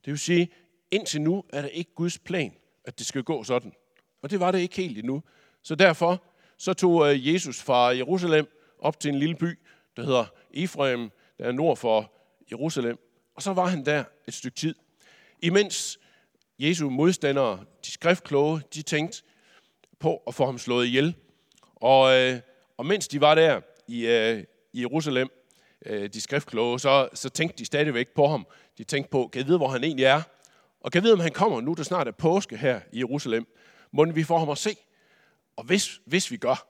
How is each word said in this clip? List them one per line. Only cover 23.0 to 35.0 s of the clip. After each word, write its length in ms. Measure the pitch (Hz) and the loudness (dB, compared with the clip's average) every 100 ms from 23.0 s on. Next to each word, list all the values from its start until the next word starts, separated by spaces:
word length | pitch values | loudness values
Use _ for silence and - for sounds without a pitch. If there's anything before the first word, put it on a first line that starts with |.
| - | -2
de 120 | 190 | 2
var 140 | 151 | 6
der 260 | 156 160 117 - _ - | 6 6 2 -4 _ -12
i, 180 | 120 117 | -4 2
øh, 380 | 117 110 113 87 _ _ | 2 2 -2 -8 _ _
i 80 | 123 | -8
Jerusalem, 480 | 120 151 151 127 131 _ _ _ _ _ - | -4 -2 0 -2 -2 _ _ _ _ _ -10
øh, 220 | 107 101 | -8 -8
de 120 | 107 | -10
skriftkloge, 600 | - 139 - 113 120 123 | -6 -6 -4 -2 -2 0
så, 280 | 139 139 127 | 2 2 2
så 140 | - 131 | -6 -10
tænkte 300 | - 160 - | -4 -6 -6
de 60 | |
stadigvæk 440 | 117 147 151 117 117 | -4 -2 0 -2 -4
på 180 | - 143 | 2 2
ham. 200 | 143 92 - _ - | 2 -8 -20 _ -18
De 60 | |
tænkte 260 | 113 143 139 | -8 -6 -2
på, 180 | 139 120 | -4 -2
"Kan 80 | 127 | -6
jeg 60 | 135 | 0
vide, 120 | 175 | 0
hvor 100 | 135 | 2
han 160 | 131 | -2
egentlig 200 | 147 135 | -4 2
er? 180 | 131 147 165 _ _ _ _ _ | 4 4 0 _ _ _ _ _
Og 120 | - | -2
kan 60 | 175 | 2
jeg 40 | |
vide, 100 | 226 | 6
om 80 | 202 | 4
han 120 | 165 | 4
kommer 280 | 143 214 127 | 2 0 2
nu, 140 | 127 | -2
der 80 | 170 | -4
snart 260 | 139 180 127 | -2 -2 -4
er 40 | |
påske 440 | - 160 190 - 107 | 0 0 2 -2 -2
her 240 | 131 117 - | -2 -2 -6
i 60 | 117 | -6
Jerusalem? 480 | 123 143 139 113 117 _ _ _ _ | -4 -4 -2 -2 -4 _ _ _ _
Mon 260 | - 160 160 | 2 2 2
vi 80 | |
får 140 | 160 165 | 0 0
ham 120 | 156 | 0
at 80 | 139 | -2
se? 180 | 214 202 _ _ | -4 -6 _ _